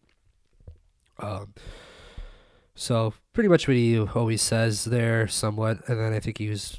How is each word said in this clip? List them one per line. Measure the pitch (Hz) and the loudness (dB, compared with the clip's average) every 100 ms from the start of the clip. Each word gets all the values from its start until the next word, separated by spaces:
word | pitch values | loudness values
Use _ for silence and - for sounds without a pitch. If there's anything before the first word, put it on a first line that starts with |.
| _ _ _ _ _ _ - - _ _ _ - | _ _ _ _ _ _ -20 -20 _ _ _ -14
Um, | 101 98 101 - - - - - - - - - _ _ _ | -10 -10 -12 -18 -18 -18 -20 -20 -20 -16 -16 -18 _ _ _
so | - - 120 110 - _ | -12 -2 0 0 -4 _
pretty | - 214 | 0 4
much | 170 - | 4 6
what | 123 | 4
he | 117 117 | 6 4
always | 107 117 113 113 | 2 0 0 0
says | - 113 113 104 113 | 0 2 0 0 -2
there | 120 117 113 110 | 0 2 2 0
somewhat. | - 110 107 110 110 - | -2 -4 -2 -2 -2 -4
And | 117 | -4
then | 110 | -2
I | 110 | -2
think | - 107 | -4 -6
he | 107 | -6
was, | 104 - | -6 -8